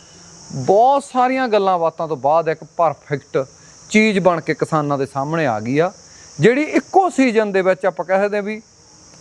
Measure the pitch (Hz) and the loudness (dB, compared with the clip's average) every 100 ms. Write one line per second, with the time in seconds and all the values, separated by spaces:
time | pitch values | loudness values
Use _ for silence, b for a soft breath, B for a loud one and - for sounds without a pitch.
0 | B B B B - 135 131 196 254 285 | B B B B -14 -6 2 4 4 2
1 | - 254 254 262 254 208 190 180 165 - | -2 -2 0 0 0 0 2 0 -2 -4
2 | 165 143 135 160 160 156 151 - 160 139 | -8 -2 0 2 0 -6 -8 -2 -2 -2
3 | - 143 - 151 131 B B B - 214 | -8 -8 -4 -4 -4 B B B -2 2
4 | 220 196 180 165 170 147 151 160 147 143 | 2 2 0 0 -4 -4 -2 -2 -2 -4
5 | 135 139 143 165 143 107 110 143 180 - | -4 -6 -6 -2 -2 -2 -2 0 -2 -4
6 | B B B B 185 254 302 - - 370 | B B B B 2 2 0 -2 0 0
7 | 359 - 262 214 214 190 185 185 190 165 | 2 2 0 2 0 0 0 0 -2 -4
8 | 165 190 208 208 202 220 - _ - - | -2 0 0 -2 -6 -8 -12 _ -20 -20
9 | - - | -20 -18